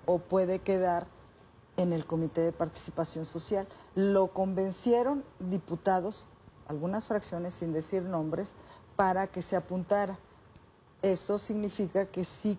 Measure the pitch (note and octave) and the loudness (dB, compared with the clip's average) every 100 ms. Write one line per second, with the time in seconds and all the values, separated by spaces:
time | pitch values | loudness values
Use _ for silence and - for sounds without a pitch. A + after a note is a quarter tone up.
0 | - F3+ F3 F#3 F3+ F#3 G3 F#3+ F#3 F3 | 0 0 2 2 2 0 0 2 4 2
1 | F3+ - - - - - - - F3+ E3 | -2 -12 -20 -20 -20 -20 -8 0 2 2
2 | C#3+ E3 D#3+ - E3 E3 E3 - - - | 0 0 0 2 0 0 -4 -4 -8 -4
3 | D#3+ E3 D#3+ E3+ - G3+ F#3+ - - - | -4 -4 -8 -8 -2 -2 -2 -10 -6 0
4 | G3 G3 F#3+ F#3+ F#3+ F#3 F#3+ F#3 B3 A#3 | 4 6 4 2 0 0 -2 -2 2 4
5 | B3 C#4+ - - F3+ F#3 - E3+ - F#3 | 4 0 -4 -8 -4 -4 -2 -2 2 2
6 | F3+ G#3 - - - - - D3+ E3+ G3+ | 0 -6 -12 -20 -20 -20 -8 -4 -2 -4
7 | - G#3 - E3+ F3 F3 E3+ D#3+ D#3+ F#3+ | -2 -2 -2 -6 -6 -6 -4 -4 -2 -4
8 | F3+ F3 D#3 E3 G3 - - - - - | -2 -2 -2 -4 -6 -12 -20 -20 -8 2
9 | F#3+ F#3 F#3+ - E3 F#3 F3 F#3 F3 G3+ | 2 4 0 -4 -2 -2 -2 -4 2 2
10 | G3 F#3+ - - - - - _ _ - | 2 -4 -14 -20 -20 -20 -20 _ _ -2
11 | G3 F3+ - G3+ - G#3+ G#3 - F#3+ G3 | 0 2 0 -2 -2 -2 -2 -2 0 0
12 | G3 - F3+ - G#3+ | 0 -2 -6 -2 -2